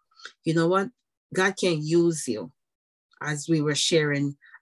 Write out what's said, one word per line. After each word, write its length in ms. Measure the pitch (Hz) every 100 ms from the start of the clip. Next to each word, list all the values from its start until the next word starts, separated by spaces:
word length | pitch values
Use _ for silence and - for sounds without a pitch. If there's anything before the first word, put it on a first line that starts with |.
| _ _ - -
You 100 | 160 165
know 120 | 165
what? 220 | 190 196 - _ _ _
God 220 | 165 190 190
can 280 | 185 156 151
use 420 | 170 170 160 -
you. 240 | 107 85 - _ _ _ _ _ -
As 260 | 147 151 151
we 120 | 160
were 140 | 147 143
sharing, 640 | - 165 151 143 143 143 - -